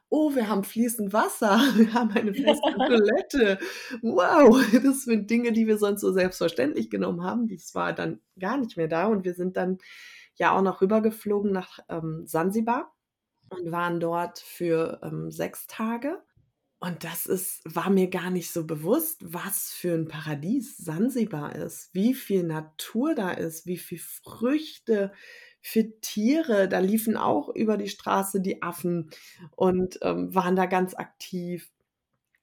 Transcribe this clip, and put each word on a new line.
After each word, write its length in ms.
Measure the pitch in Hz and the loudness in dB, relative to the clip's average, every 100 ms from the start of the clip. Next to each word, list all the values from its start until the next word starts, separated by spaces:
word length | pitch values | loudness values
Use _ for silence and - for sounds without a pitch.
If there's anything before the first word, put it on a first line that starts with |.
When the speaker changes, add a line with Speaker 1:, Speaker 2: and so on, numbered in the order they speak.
| - | -2
Speaker 1:
„Oh, 260 | 294 311 269 | 2 2 0
wir 120 | 214 | 0
haben 160 | 202 | -2
fließend 480 | 196 226 240 226 202 | -2 -2 -2 -2 -2
Wasser, 460 | 208 370 - 226 202 | 0 0 0 4 6
<laughs> 180 | 277 214 | 6 6
wir 160 | 220 | 6
haben 180 | 233 226 | 4 2
eine 240 | 220 214 190 | 0 0 0
feste 360 | 285 294 311 | 2 4 2
Speaker 2:
<laughs> 140 | 403 277 | 2 4
Speaker 1:
Toilette.“ 680 | 233 208 277 - 277 208 190 349 - - 240 | 6 6 4 0 2 2 2 -2 -12 -12 -6
Wow, 600 | 226 180 180 330 269 262 - 247 | -2 2 4 10 10 10 8 4
das 200 | 277 269 240 | 4 0 2
sind 260 | 220 202 | 0 2
Dinge, 200 | 233 240 | 0 2
die 140 | 226 220 | 2 4
wir 140 | 214 | 4
sonst 220 | 208 202 | 2 2
so 100 | 202 | 2
selbstverständlich 800 | 190 180 - 170 165 277 285 220 | 2 2 0 -2 0 -2 0 -2
genommen 320 | 202 185 175 | -2 -2 -2
haben. 240 | 180 220 226 | -2 -2 -2
Das 260 | 185 - | -4 -8
war 200 | 185 175 | -4 -4
dann 260 | 170 170 165 _ - | -2 -4 -6 _ -8
gar 180 | 185 262 | -4 -4
nicht 200 | 226 - | -4 -4
mehr 100 | 160 | -2
da 200 | 165 196 | 0 0
und 180 | 214 180 | 0 -2
wir 80 | |
sind 240 | 180 180 185 | -4 -4 -2
dann 220 | 185 185 - - - - - - | -2 -4 -8 -20 -20 -20 -18 -2
ja 200 | 170 190 | 0 2
auch 60 | |
noch 200 | 190 180 | 2 2
rübergeflogen 720 | 196 220 220 214 208 208 208 | 2 2 0 -2 -4 -2 0
nach, 280 | 190 180 - - | -2 -6 -16 -10
ähm, 380 | 170 160 160 175 | -8 -6 -8 -4
Sansibar 680 | 160 180 214 226 240 339 _ _ _ _ _ - | -2 0 0 0 0 -2 _ _ _ _ _ -16
und 220 | - 165 | -10 -6
waren 280 | 170 175 170 | -2 0 0
dort 380 | 165 170 175 - | 0 -2 -4 -8
für, 600 | - - 175 160 165 - | -16 -6 0 0 0 -4
ähm, 280 | 165 156 160 | -8 -8 -8
sechs 340 | 160 175 - - | -6 -6 -8 -16
Tage. 560 | - 220 233 277 381 _ _ _ _ _ - | -8 -4 -4 -6 -8 _ _ _ _ _ -10
Und 260 | 180 165 165 | -8 -8 -10
das 220 | 170 - | -8 -4
ist, 340 | 185 - - | -4 -4 -10
war 260 | 165 170 160 | -8 -4 2
mir 200 | 196 185 | 4 2
gar 200 | 185 180 | 0 -4
nicht 220 | 180 165 | -4 -4
so 140 | 175 160 | -6 -6
bewusst, 540 | 156 156 277 320 - | -6 0 0 0 -8
was 480 | 185 165 175 - - | -12 -10 -8 -8 -8
für 220 | - 175 | -6 -2
ein 160 | 165 160 | -2 -4
Paradies 640 | 151 151 143 160 269 - - | -8 -8 -6 -2 -4 -4 -12
Sansibar 800 | 165 156 240 269 214 151 147 - | -8 -2 0 0 -4 -4 -8 -8
ist, 380 | - - - | -10 -12 -10
wie 200 | 180 220 | 0 0
viel 300 | 262 - 196 | 0 -2 -2
Natur 720 | 175 156 156 - - 220 294 311 | 0 -6 -8 -14 -8 -2 -2 0
da 160 | 185 | -2
ist, 340 | - 165 160 170 | -4 -6 -8 -10
wie 120 | 175 | -10
viel 220 | - 170 | -10 -14
Früchte, 1120 | - - - - 226 302 311 - - 214 196 - - - - _ | -14 -16 -16 -4 -2 -2 -4 -10 -2 0 0 -6 -20 -20 -20 _
für 400 | - 226 220 - | -4 0 0 -4
Tiere. 640 | - - 214 311 320 208 190 | -10 -2 2 2 2 2 2
Da 120 | 185 | 2
liefen 360 | 185 220 220 208 | 2 0 0 0
auch 320 | - - 285 - | 2 0 -2 -2
über 220 | 220 208 | 0 0
die 100 | 202 | -2
Straße 540 | - 214 196 196 196 | -8 -2 0 0 -2
die 200 | 190 - | -2 -4
Affen 480 | 170 170 180 175 160 - - - 170 - | -6 -4 -2 -2 -4 -12 -20 -20 -14 0
und, 420 | 185 185 185 - | 2 2 0 -2
ähm, 340 | 185 175 180 180 | -4 -2 -2 0
waren 220 | 180 185 | 2 2
da 80 | 180 | 2
ganz 280 | 185 185 | 2 0
aktiv. 800 | - 160 - - 180 175 175 - _ _ _ _ _ _ _ | -4 -14 -14 -10 -8 -8 -8 -12 _ _ _ _ _ _ _